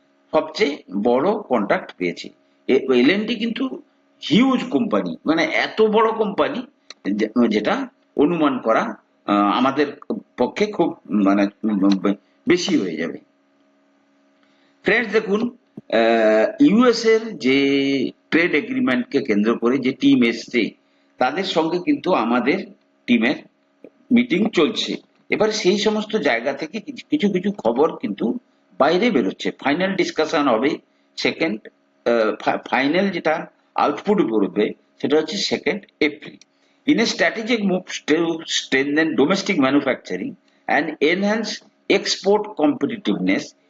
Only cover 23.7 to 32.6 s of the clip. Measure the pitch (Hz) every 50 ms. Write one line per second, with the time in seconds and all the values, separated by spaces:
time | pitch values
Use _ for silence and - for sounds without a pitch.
23.7 | _ _ - - _ _ _ _ 123 120 120 - 156 180 208 208 - - 160 127
24.7 | 104 - - - 98 - - _ _ _ _ _ - - 214 220 214 - - 180
25.7 | 202 202 - 214 214 214 208 - - 220 156 139 120 117 120 139 - - - 156
26.7 | - 220 196 - 127 110 - _ - 151 196 202 196 180 180 208 196 - - 113
27.7 | 117 120 147 160 160 - - - - - - - - 247 - _ _ _ _ _
28.7 | _ - 131 147 165 180 214 247 208 135 104 95 - - - 98 - - - 135
29.7 | 143 165 185 190 196 - 170 165 - - 156 151 165 160 143 139 120 110 120 147
30.7 | - - - _ _ _ _ _ _ - - 127 - - 165 160 208 - - -
31.7 | - _ _ _ _ _ _ - 120 117 110 107 - - - - - 101